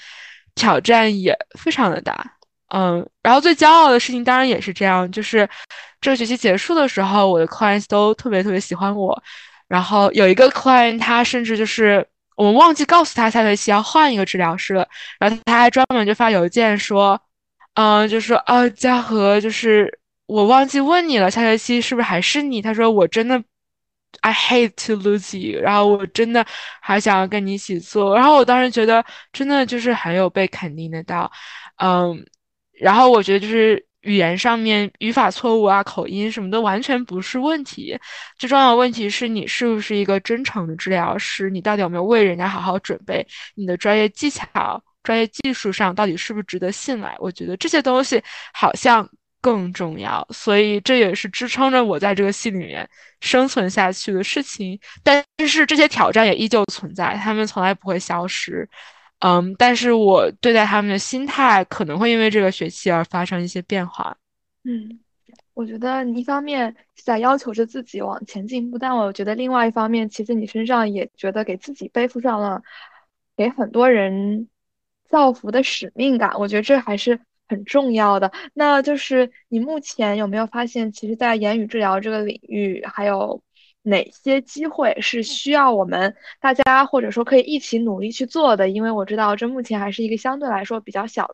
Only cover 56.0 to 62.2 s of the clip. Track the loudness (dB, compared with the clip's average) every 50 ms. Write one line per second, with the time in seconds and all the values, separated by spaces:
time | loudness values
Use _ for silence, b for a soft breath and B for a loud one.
56 | 0 2 2 2 2 2 2 0 0 0 0 0 0 0 -4 -10 -14 -12 -8 -6
57 | -6 -4 -4 -4 -6 -4 -4 -4 -4 -4 -4 -2 -2 -2 -2 -4 -4 -6 -6 -6
58 | -6 -6 -6 -6 -6 -6 -8 -8 -8 -8 -8 -8 -10 -10 B B B B B B
59 | B B B -2 0 2 2 2 2 0 0 2 2 2 2 2 2 2 2 4
60 | 4 4 4 4 4 2 -2 _ 0 2 4 4 2 2 2 0 0 0 -2 -4
61 | -6 -6 -8 -8 -8 -6 -2 0 2 4 4 4 2 -2 -4 -8 -6 -4 -4 -2
62 | 0 0 2 2